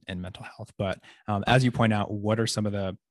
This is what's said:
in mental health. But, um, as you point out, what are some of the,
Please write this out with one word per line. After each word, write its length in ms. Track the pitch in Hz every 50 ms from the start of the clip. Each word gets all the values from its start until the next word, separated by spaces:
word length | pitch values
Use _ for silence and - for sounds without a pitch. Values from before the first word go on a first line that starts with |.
| _ -
in 120 | 95 90
mental 240 | 90 92 - - -
health. 280 | - - - 107 - - -
But, 220 | 104 95 - - - - - _ _
um, 160 | - 104 101 98
as 180 | 113 120 131 127
you 60 | 120
point 220 | - - 117 110
out, 180 | 107 104 98 -
what 280 | 107 104 101 104 110 110
are 80 | 113
some 180 | 110 - 113 107
of 80 | 104
the, 240 | 101 101 98 95 98 - _ _